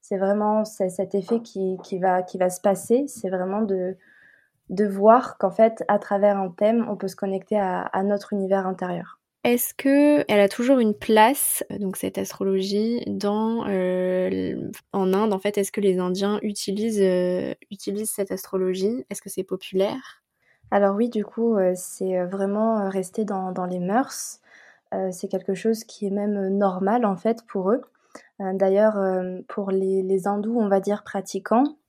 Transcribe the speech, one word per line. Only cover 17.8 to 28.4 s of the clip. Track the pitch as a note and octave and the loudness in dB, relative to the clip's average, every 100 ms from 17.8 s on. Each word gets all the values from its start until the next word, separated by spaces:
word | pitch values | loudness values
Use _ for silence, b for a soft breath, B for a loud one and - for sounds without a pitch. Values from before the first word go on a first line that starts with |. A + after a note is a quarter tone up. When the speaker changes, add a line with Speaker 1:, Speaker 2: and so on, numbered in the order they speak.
| - G3+ G#3+ | -6 -6 -6
Speaker 2:
cette | - G3 | -4 -4
astrologie ? | F#3+ - F#3+ F#3 F#3 F#3+ B3 - | -6 -6 -2 -2 0 -2 -2 -8
Est-ce | G3+ | -12
que | G3 | -10
c'est | - | -8
populaire ? | F#3 F#3 - F#3+ G3 C4 - - _ _ _ _ _ | -6 -8 -4 0 0 -2 -12 -20 _ _ _ _ _
Speaker 1:
Alors | G3+ G3+ G3 | 2 2 2
oui, | A#3 | 0
du | A3 G3+ | -2 -4
coup, | - A#3 G#3+ | -2 0 2
euh, | F#3 F3+ | 2 0
c'est, | - - F#3+ F#3 | -8 -6 -4 -2
euh, | F3+ | -2
vraiment, | G3 G3 G3+ A3 A3 | -2 -2 0 0 0
euh, | G3 | -2
resté | F#3+ F3+ - G#3 | -4 -6 -4 -4
dans, | G3 F#3 | -4 -4
dans | F#3 F3+ | -4 -4
les | F3+ | -4
mœurs. | F3 A3 C4+ - - - b b b b _ | 0 0 0 -6 -12 -14 b b b b _
Euh, | F#3+ F#3+ | -6 -4
c'est | F3+ G3 | -6 -6
quelque | F#3 F#3 | -6 -4
chose | F#3+ A3+ A3 | -2 -2 -2
qui | - - G3+ | -6 -8 -4
est | |
même, | G3 G#3 G#3 | -2 -2 -2
euh, | F#3+ | 0
normal, | G3 G3+ F#3 F#3+ B3 | 2 2 2 0 2
en | A3+ F3+ | 0 0
fait, | A3 A3+ _ | -2 -2 _
pour | G3+ F3+ | -4 0
eux. | B3+ - B B B B _ | 0 -2 B B B B _